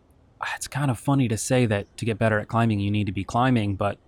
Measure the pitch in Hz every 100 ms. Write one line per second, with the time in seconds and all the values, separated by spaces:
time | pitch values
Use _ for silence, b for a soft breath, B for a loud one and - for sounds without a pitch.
0 | _ - _ _ - - - 139 143 117
1 | - 139 120 107 - 127 120 104 98 -
2 | 110 107 113 107 104 117 117 104 101 104
3 | 101 95 92 120 131 123 104 95 101 101